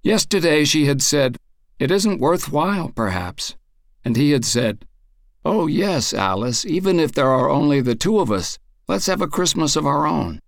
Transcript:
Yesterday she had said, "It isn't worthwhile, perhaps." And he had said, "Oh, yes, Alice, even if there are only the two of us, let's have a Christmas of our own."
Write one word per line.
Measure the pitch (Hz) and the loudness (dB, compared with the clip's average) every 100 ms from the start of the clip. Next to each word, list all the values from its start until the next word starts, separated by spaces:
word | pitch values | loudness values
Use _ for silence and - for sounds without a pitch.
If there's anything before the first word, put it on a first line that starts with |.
Yesterday | - 214 - 196 165 151 143 | 2 0 2 0 2 2 2
she | 156 143 | 2 2
had | 143 | 2
said, | - 147 131 123 _ _ _ - | 0 2 0 -2 _ _ _ -4
"It | 131 | 0
isn't | 190 208 185 | 2 0 2
worthwhile, | 139 175 - 147 175 202 156 | 2 0 0 -2 0 -2 -4
perhaps." | - 107 92 90 - - - _ _ _ _ | -4 -2 -2 -6 -8 -12 -12 _ _ _ _
And | 131 113 | -2 2
he | 147 | 2
had | 143 | 2
said, | 113 120 120 104 - _ _ _ _ _ - | 0 0 0 -4 -14 _ _ _ _ _ -2
"Oh, | 208 160 | 0 0
yes, | - 202 160 - | 0 0 -2 -2
Alice, | - 95 95 120 117 208 | -2 0 0 -2 -4 -2
even | 165 190 175 | -2 2 2
if | 151 | 2
there | - 131 | 2 2
are | 131 135 | 2 2
only | 139 147 139 | 2 2 2
the | 123 113 | 0 0
two | 180 220 | 0 0
of | 139 | 2
us, | 98 87 - _ _ - | -2 -4 -12 _ _ -4
let's | 190 - | -2 -2
have | 185 | -2
a | 160 | -2
Christmas | - 180 - 151 156 | 0 -2 0 0 0
of | 143 | 0
our | 143 151 | 0 0
own." | 156 85 - | -2 -4 -8